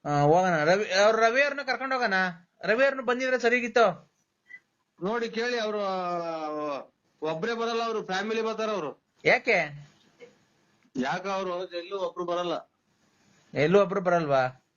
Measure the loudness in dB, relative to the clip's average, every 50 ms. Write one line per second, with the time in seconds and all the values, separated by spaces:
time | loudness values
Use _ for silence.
0 | -6 -2 0 2 4 6 6 6 4 4 2 2 4 4 4 2 2 0 2 4
1 | 4 4 6 4 4 4 4 4 2 0 0 -4 -4 -4 -4 -4 -4 -4 -2 -2
2 | 0 0 2 0 0 -2 -4 -8 -16 _ _ _ -2 0 2 4 4 2 2 0
3 | -2 -2 -2 0 0 0 0 0 2 2 2 2 0 0 4 4 4 4 2 -2
4 | -10 _ _ _ _ _ _ _ _ _ -20 -20 _ _ _ _ _ _ _ _
5 | -6 -4 -4 -4 -4 -4 -4 -4 -4 -4 -2 -4 -4 -4 -4 -4 -4 -4 -4 -4
6 | -4 -4 -4 -4 -4 -6 -6 -6 -6 -6 -6 -6 -4 -6 -6 -6 -10 -14 _ _
7 | _ _ _ _ -6 -6 -4 -4 -4 -4 -4 -4 -4 -2 -2 -2 -2 -2 -4 -4
8 | -6 -4 -4 -4 -4 -2 -2 -2 -2 -2 -2 -2 -4 -4 -2 -4 -4 -6 -10 -12
9 | _ _ _ _ 0 2 2 2 2 2 2 2 2 -2 -6 -14 -18 -20 _ _
10 | _ _ _ _ -20 -20 _ _ _ _ _ _ _ _ _ _ _ _ _ -4
11 | -4 -2 -4 -4 -4 -4 -4 -4 -4 -4 -4 -6 -6 -8 -8 -10 -8 -8 -6 -6
12 | -6 -6 -4 -6 -4 -2 -2 -2 -2 -2 -4 -4 -6 _ _ _ _ _ _ _
13 | _ _ _ _ _ _ _ _ _ _ 0 0 2 6 6 4 4 4 0 -2
14 | 0 2 2 2 2 2 2 2 2 0 -4 -10 _ _ _